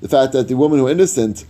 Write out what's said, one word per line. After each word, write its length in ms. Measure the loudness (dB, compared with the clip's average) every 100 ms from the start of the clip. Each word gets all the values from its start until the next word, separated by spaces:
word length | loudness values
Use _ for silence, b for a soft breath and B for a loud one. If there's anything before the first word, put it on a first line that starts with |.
the 60 | -2
fact 240 | 0 2
that 160 | 0 -2
the 80 | 0
women 240 | 2 2
who 80 | 0
are 40 |
innocent, 520 | 0 0 0 -2 -4